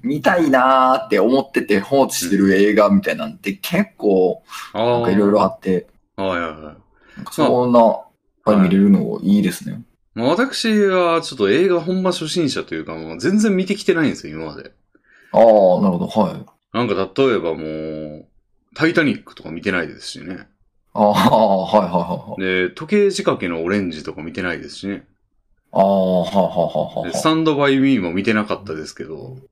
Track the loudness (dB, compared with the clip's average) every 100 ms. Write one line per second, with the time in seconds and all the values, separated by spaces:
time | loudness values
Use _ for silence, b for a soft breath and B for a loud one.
0 | -4 -2 0 2 2 4 4 4 4 2
1 | 0 0 2 2 0 -4 0 -2 0 0
2 | 2 -2 -2 2 4 4 4 4 4 4
3 | 0 -6 -8 -8 -10 -8 -4 -2 -2 _
4 | 0 2 2 0 B B B -4 0 0
5 | 2 2 4 4 0 -2 -2 -2 -4 _
6 | _ -8 -4 -4 -6 -10 -18 -20 _ B
7 | B B B -2 0 2 4 6 6 2
8 | -8 _ _ _ 0 4 4 4 4 4
9 | 2 -4 0 2 0 -4 -12 -14 -16 _
10 | _ -4 -2 0 -2 -2 -2 2 2 2
11 | 0 -2 -4 -2 0 2 2 0 -2 -2
12 | -2 -4 -4 -2 -2 -4 -8 -10 -8 -12
13 | -12 -6 0 2 2 0 -2 -4 -2 0
14 | -2 -4 -12 -12 -12 -14 -20 _ _ b
15 | b b b 6 6 8 6 4 2 0
16 | -4 -2 -2 -4 -16 _ _ -6 -4 -4
17 | -4 0 0 0 -2 -6 -8 -8 -10 -10
18 | -12 -16 -20 _ _ _ _ -2 0 2
19 | 0 -4 -10 -20 -14 -8 -4 -4 -4 -10
20 | -16 -16 -14 -16 -18 _ _ _ _ 0
21 | 2 4 2 4 4 2 2 0 2 -2
22 | -4 -8 -10 -6 -2 -2 -2 -6 -2 2
23 | 2 0 -2 -2 -4 -4 -2 -2 -2 -8
24 | -12 -12 -12 -8 -6 -8 -12 -12 -10 -10
25 | _ _ _ _ _ _ _ 0 2 2
26 | 2 0 0 0 0 0 -2 -2 -6 -6
27 | -8 -2 0 2 0 2 2 2 2 2
28 | 0 -2 0 0 -2 -6 -8 -12 -12 -14
29 | -14 -14 -16 -18 -20